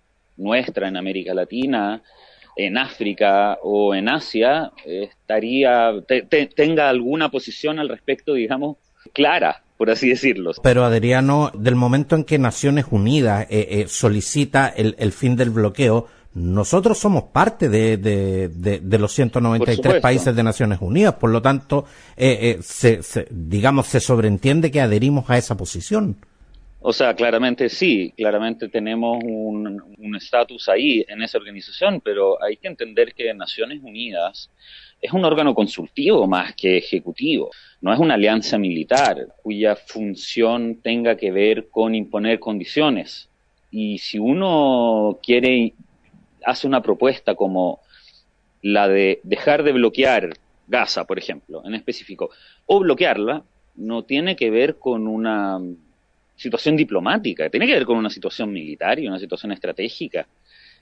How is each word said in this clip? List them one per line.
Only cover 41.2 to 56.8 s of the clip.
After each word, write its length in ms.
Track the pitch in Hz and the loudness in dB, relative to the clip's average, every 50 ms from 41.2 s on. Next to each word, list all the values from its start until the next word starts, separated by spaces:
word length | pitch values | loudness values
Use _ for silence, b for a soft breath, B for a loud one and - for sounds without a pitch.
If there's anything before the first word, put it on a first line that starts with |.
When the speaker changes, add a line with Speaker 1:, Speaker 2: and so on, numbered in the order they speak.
| 110 95 | -2 -2
Speaker 1:
ver 360 | 92 98 104 107 110 110 - _ | 2 2 4 4 2 0 -2 _
con 260 | - 110 110 113 113 | -2 0 0 0 0
imponer 440 | 107 101 - - 104 104 113 113 107 | -2 -4 -4 -4 -4 0 0 -2 -2
condiciones. 880 | - 113 104 98 87 - - 147 151 147 123 92 78 - - - - _ _ _ _ _ _ _ _ - | -2 -6 -8 -8 -8 -4 -2 0 0 0 0 -2 -6 -10 -16 -20 -20 _ _ _ _ _ _ _ _ -12
Y 280 | - 110 107 107 101 92 | -8 -6 -6 -6 -6 -8
si 200 | - - - 104 | -10 -8 -6 -2
uno 1000 | 107 123 147 180 196 185 165 151 143 135 131 123 117 117 113 107 107 104 92 - - | 0 0 0 0 0 0 2 2 2 2 2 2 2 2 2 2 2 0 -2 -4 0
quiere, 500 | - 120 123 123 127 127 123 117 110 - _ - _ _ _ _ _ _ - _ _ _ _ - | 2 2 4 4 4 2 2 2 0 -4 _ -20 _ _ _ _ _ _ -20 _ _ _ _ -4
hace 220 | 123 127 - - | -4 -4 -2 -2
una 140 | 135 135 123 | 0 0 0
propuesta 520 | - 117 98 - 123 135 127 - - 107 95 | 2 0 0 2 2 0 0 0 -2 -2 0
como 460 | - 101 92 92 92 90 87 - - b b b b b b b b b b _ _ _ _ _ _ | 0 -2 -2 0 0 0 -2 -2 -6 b b b b b b b b b b _ _ _ _ _ _
la 280 | - 104 104 101 101 98 | -2 0 2 4 4 4
de 320 | 98 98 98 95 90 - - | 4 4 4 2 0 -2 -2
dejar 400 | 92 101 - - 147 147 151 147 | -4 -4 0 2 2 2 2 2
de 80 | 147 | 2
bloquear 600 | 135 127 117 110 - 127 131 135 123 104 92 82 76 _ _ _ _ _ _ | 2 4 2 2 2 2 2 2 2 0 0 -4 -10 _ _ _ _ _ _
Gaza, 380 | - 113 123 117 - - 95 - | -4 -2 -2 -2 -2 -4 -6 -4
por 120 | - 95 | -6 -6
ejemplo, 440 | 92 - - 87 71 _ - 80 80 - | -6 -6 -12 -14 -14 _ -16 -16 -14 -10
en 100 | 98 113 | -10 -10
específico, 540 | 110 - 131 117 - - - 95 - 90 - b b b b b b b | -8 -8 -8 -10 -10 -12 -16 -10 -10 -10 -10 b b b b b b b
o 160 | - 190 202 | 2 2 2
bloquearla, 600 | 190 165 131 123 180 147 110 101 104 117 147 151 - _ _ _ _ _ _ | 4 2 2 2 2 0 2 0 -2 -4 -4 -6 -8 _ _ _ _ _ _
no 280 | - 107 110 117 113 110 | -12 -10 -8 -8 -8 -6
tiene 320 | - 135 143 170 190 180 | -4 -4 -4 -2 -4 -4
que 140 | - 123 110 | -2 -2 0
ver 260 | 107 117 135 156 151 | 2 2 2 0 -2
con 320 | - - 131 120 113 110 | -4 -4 -4 -4 -2 -4
una 540 | 110 110 110 113 113 110 104 101 98 95 92 90 90 87 - _ _ _ _ _ _ _ _ _ _ _ | -4 -4 -4 -4 -2 -2 -2 -4 -4 -6 -6 -8 -10 -14 -16 _ _ _ _ _ _ _ _ _ _ _
situación 400 | - - 123 117 - - 151 156 | -12 -10 -8 -6 -2 0 0 2
diplomática, 760 | 151 | 2